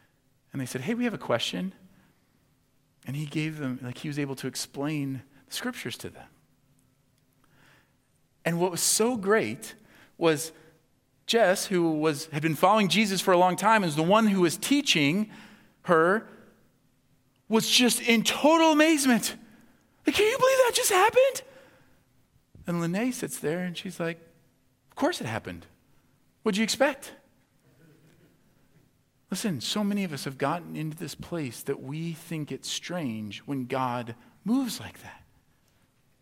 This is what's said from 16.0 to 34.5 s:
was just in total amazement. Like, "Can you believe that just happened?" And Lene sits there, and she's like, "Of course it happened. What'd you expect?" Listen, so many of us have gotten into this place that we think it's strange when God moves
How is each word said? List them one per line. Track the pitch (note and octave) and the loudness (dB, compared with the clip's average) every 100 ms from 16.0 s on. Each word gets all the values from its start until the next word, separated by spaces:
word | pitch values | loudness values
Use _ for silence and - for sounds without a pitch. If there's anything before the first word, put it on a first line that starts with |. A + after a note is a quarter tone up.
| E3+ G#3+ A3 - - _ _ _ _ _ _ _ _ _ - | 4 2 -4 -18 -20 _ _ _ _ _ _ _ _ _ 0
was | A3 A3 | 0 4
just | A#3 B3 A3+ | 4 4 2
in | A#3 A3+ | 2 2
total | - - D4 E4 D#4+ | 2 4 6 6 6
amazement. | D4+ D#4 D4+ C4 A3+ - - - - _ _ _ _ - | 6 6 4 4 2 0 -8 -18 -20 _ _ _ _ -2
Like, | - | 2
"Can | G#4+ | 2
you | B4+ | 4
believe | B4+ C5 | 4 6
that | B4 - | 4 2
just | B4 | 2
happened?" | F#4 G#4+ B4 C5+ - - - - _ _ _ _ _ _ _ _ - - | 4 4 6 4 2 -10 -20 -20 _ _ _ _ _ _ _ _ -14 -6
And | F3 | -4
Lene | E3+ F#3+ B3+ | -2 -2 -4
sits | B3 - - | -4 -8 -6
there, | D3 F3 | -4 -4
and | F3+ E3 | -6 -8
she's | F#3 F3+ | -10 -6
like, | E3 E3 - _ _ _ _ _ _ | -6 -8 -14 _ _ _ _ _ _
"Of | - | -4
course | D4 E4+ | -2 -2
it | D3 | -6
happened. | A2 F#2 F2+ - _ _ _ _ _ _ _ | -6 -8 -14 -18 _ _ _ _ _ _ _
What'd | A3 G3 | -4 -2
you | |
expect?" | A3 - C#4 C4 - - _ _ _ _ _ _ _ _ _ _ _ _ _ _ _ _ _ _ _ _ - | 0 0 0 -2 -12 -20 _ _ _ _ _ _ _ _ _ _ _ _ _ _ _ _ _ _ _ _ -12
Listen, | F#3 A3 C3 | -6 -4 -4
so | - G#3+ | -4 -4
many | G3+ G3+ | -2 -2
of | F#3 | -4
us | C#3 | -6
have | C#3+ C3 | -10 -4
gotten | C#3 E3+ D#3+ D#3 | -2 -2 -6 -8
into | D#3 D#3 | -8 -8
this | D#3 | -12
place | - - E3+ C3 - | -12 -10 -8 -8 -8
that | - C#3+ | -8 -8
we | C3+ D#3 E3+ | -8 -8 -8
think | D#3+ - D#3+ C#3+ | -10 -10 -10 -8
it's | C3+ - | -10 -10
strange | - - F3 C#3 A2 G#2 G#2 - | -10 -8 -8 -6 -8 -10 -12 -10
when | C#3 B2 | -8 -4
God | C3 B2+ B2 A2+ A2+ _ _ | -2 -2 -4 -8 -14 _ _
moves | F#3 | -2